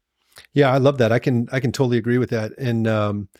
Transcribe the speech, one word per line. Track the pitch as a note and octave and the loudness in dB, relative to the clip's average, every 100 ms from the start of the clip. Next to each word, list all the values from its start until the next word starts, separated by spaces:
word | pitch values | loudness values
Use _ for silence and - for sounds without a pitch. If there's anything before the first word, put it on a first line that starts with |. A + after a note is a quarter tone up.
| _ _ _ - - | _ _ _ -20 -6
Yeah, | C#3 C#3 | 0 2
I | C3+ | 4
love | C3+ C3+ | 2 2
that. | A2+ | 2
I | A#2+ | 2
can, | D3 A#2+ A#2+ | 0 0 0
I | C3+ | -2
can | B2 | -2
totally | A2 C3 A#2+ | 0 0 0
agree | A2+ B2 | 0 0
with | B2+ | 0
that. | A#2 G#2+ - | -4 -6 -6
And, | B2+ A#2 A2 | -4 -2 0
um, | G#2+ G#2 G#2 G2+ | 0 -2 -4 -8